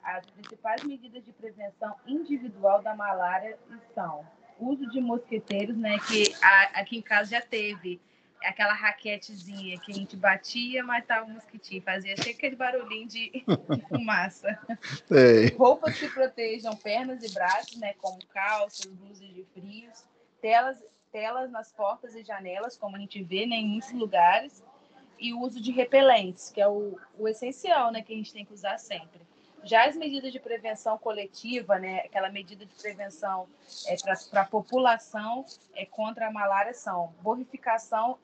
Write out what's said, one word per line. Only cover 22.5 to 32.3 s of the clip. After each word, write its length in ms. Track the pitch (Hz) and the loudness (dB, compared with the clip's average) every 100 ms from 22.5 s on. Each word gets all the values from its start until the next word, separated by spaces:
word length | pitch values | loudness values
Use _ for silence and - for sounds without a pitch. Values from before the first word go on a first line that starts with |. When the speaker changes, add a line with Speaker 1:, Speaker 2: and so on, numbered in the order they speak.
| 185 233 247 | -8 -8 -10
Speaker 1:
como 200 | 202 196 | -12 -12
a 20 | |
gente 240 | 202 208 | -14 -12
vê, 240 | 175 185 233 | -6 -4 -2
né, 100 | 226 | -2
em 100 | 214 | -2
muitos 260 | 214 - | -4 -6
lugares, 680 | 247 220 180 175 302 294 - - - _ - _ _ | -6 0 4 6 4 0 -16 -20 -20 _ -20 _ _
e 140 | 233 | -6
o 80 | 233 | -4
uso 180 | 247 247 | -6 -4
de 140 | 220 | -2
repelentes, 760 | 254 247 269 269 233 185 180 - | 0 6 8 8 8 4 -8 -12
que 100 | - | 2
é 80 | 202 | 2
o, 300 | 208 208 180 - - | 2 -4 -10 -18 -6
o 80 | 214 | -4
essencial, 640 | 220 247 - 381 320 240 | -4 -8 -8 2 4 4
né, 120 | 226 | -2
que 100 | 220 | -8
a 40 | 220 | -10
gente 160 | 208 | -10
tem 120 | 214 | -14
que 80 | 202 | -18
usar 240 | 202 190 220 | -8 -6 -6
sempre. 460 | - 180 160 - _ _ _ - | -8 -12 -12 -20 _ _ _ -20
Já 260 | 196 226 254 | 2 6 6
as 80 | 302 | 2
medidas 340 | 311 277 262 | -6 -6 -6
de 80 | 254 | -10
prevenção 600 | 254 226 220 220 226 220 | -8 -8 -6 -6 -4 -2
coletiva, 800 | 226 208 196 - 226 247 190 190 | -4 -6 -8 -12 -8 -8 0 0
né, 220 | 185 190 | 0 -6
aquela 280 | - 202 | -4 -4
medida 380 | 190 | -4